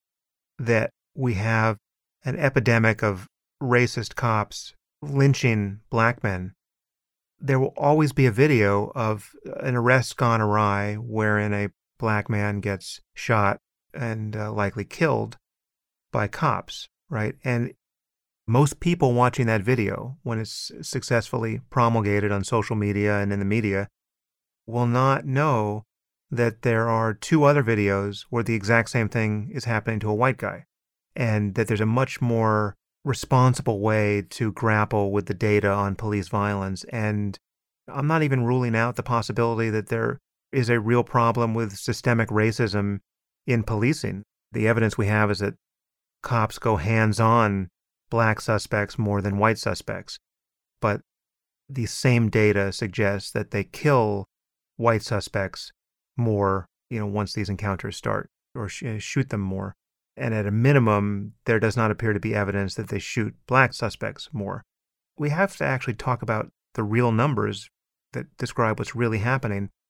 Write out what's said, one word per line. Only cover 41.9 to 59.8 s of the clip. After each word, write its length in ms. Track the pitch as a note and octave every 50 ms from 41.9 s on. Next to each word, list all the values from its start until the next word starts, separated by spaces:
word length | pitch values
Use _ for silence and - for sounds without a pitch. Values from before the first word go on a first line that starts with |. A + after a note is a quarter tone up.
| A2+ - - B2+ A#2+ A#2 A2 F2+
racism 720 | G#2 G#2+ G#2+ A2+ G#2+ - A#2+ G#2 F#2+ G#2 G2+ G2+ G2+ G2 - _ _ _ _ _ _ _ _ -
in 160 | B2 A#2 G#2
policing. 600 | - A#2 G#2 A2 C3+ D#3 - - G#2 F#2+ G2 G#2 _ _ _ _ _
The 160 | - A#2 G#2+ A2
evidence 300 | A#2 A2+ A2+ G#2+ - -
we 100 | G#2 G2+
have 240 | G#2+ G#2+ G#2+ G2+
is 80 | G#2 G2
that 160 | G2+ G2+ - - _ _ _ _ _ _ _ _ _ _ _ _
cops 380 | - - B2 A#2 G#2+ G#2+ - -
go 160 | - A#2 A2
hands-on 920 | E2+ D2+ A2 A2+ A2 A2 G#2+ G2+ A2+ A2+ A2 A#2 A#2 A2 G#2 G2+ G2 F#2 F2 - _ _ _ _ _ _ _
black 300 | A#2 A#2 A2+ A2 G#2+ -
suspects 600 | - - A2 G2+ - - - G#2 G2+ - - -
more 220 | A2 G2+ G2+ G2+ F#2+
than 160 | G2+ G2 G2+
white 180 | G#2+ A2+ A2 -
suspects. 600 | - A2 F#2 - - - G2+ F#2+ F#2+ - - - _ _ _ _ _ _ _ _ _ _ _ _
But 220 | - G#2+ G#2 - - _ _ _ _ _ _ _ _ _ _ _ _ -
the 200 | C3+ C3 A2+ -
same 420 | - - - C3 B2 A#2 A2+ G#2+
data 420 | - A2+ G#2+ G#2 G2 G2+ G2 G2
suggests 600 | F#2 - A#2 G2 F2+ - G#2 G2 G2+ G2 - -
that 180 | - A2 G#2 -
they 140 | - G2+ G2
kill 640 | - - - - D3+ C#3 B2 A2+ G#2+ G2+ G2+ F#2+ - _ _ _ _ _ _ _ _ _ -
white 240 | A2+ A#2 A#2 G#2+
suspects 680 | - - A#2 G2+ - - - G#2+ G2 F#2 - - - - - _ _ _ _ _ _ _ _
more, 520 | B2+ A#2+ A2+ G#2+ G2+ G2+ F#2+ F#2+ F#2+ E2+ - _ _ _ _
you 80 | B2 A2
know, 80 | G#2 G2+
once 260 | G2 G#2 G#2 - -
these 160 | A2 G2+ G2
encounters 480 | G2 F2+ G#2 G2+ F#2+ F#2 - G#2 - -
start, 320 | - A2+ G#2 G#2 - - _ _ _ _ -
or 160 | B2+ G#2+ G2
sh-, 300 | - - - A#2+ A2 G#2
shoot 300 | - - - C#3+ B2+ -
them 120 | A#2 G#2
more. 320 | G2 F#2+ F#2+ F#2+ G2 G2 - _